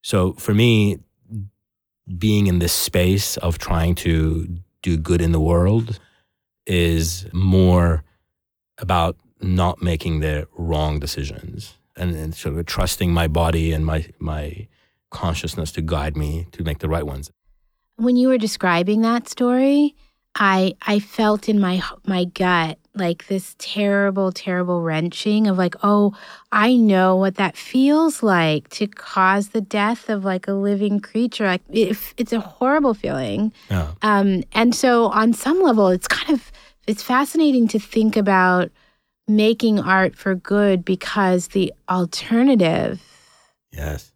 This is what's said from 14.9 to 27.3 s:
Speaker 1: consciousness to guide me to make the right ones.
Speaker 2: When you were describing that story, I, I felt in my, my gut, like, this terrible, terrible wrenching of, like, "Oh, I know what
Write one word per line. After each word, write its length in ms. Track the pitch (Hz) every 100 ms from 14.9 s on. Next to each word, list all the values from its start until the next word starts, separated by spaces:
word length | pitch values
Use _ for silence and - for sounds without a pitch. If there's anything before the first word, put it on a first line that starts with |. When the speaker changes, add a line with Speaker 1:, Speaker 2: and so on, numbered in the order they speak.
| _ _
Speaker 1:
consciousness 640 | - 87 80 82 - 76
to 80 | -
guide 360 | 80 78 76 73
me 300 | 76 80 85
to 100 | -
make 180 | 80 73
the 80 | 78
right 180 | 78 76
ones. 240 | 67 73 _ _ _ _ _ _ -
Speaker 2:
When 200 | 233 247
you 120 | 254
were 100 | 254
describing 640 | 214 - 185 170 180 214
that 280 | 226 233 226
story, 680 | - 247 254 269 285 294 _ _ _ _
I, 420 | - 202 190 185 -
I 180 | - 208
felt 480 | 208 - 214 208 -
in 100 | 208
my, 240 | 190 185 - - -
my 180 | 185 180
gut, 520 | - 185 175 160 - _
like, 320 | - 175 170 -
this 300 | 190 - -
terrible, 720 | - 208 202 202 202 190 190
terrible 520 | 185 - 180 180 175
wrenching 640 | 165 160 170 - 214 208 214
of, 120 | 185
like, 160 | 180 -
"Oh, 340 | 202 208 208 202 - - _
I 240 | 214 220
know 420 | 254 220 185 185 185
what 200 | 196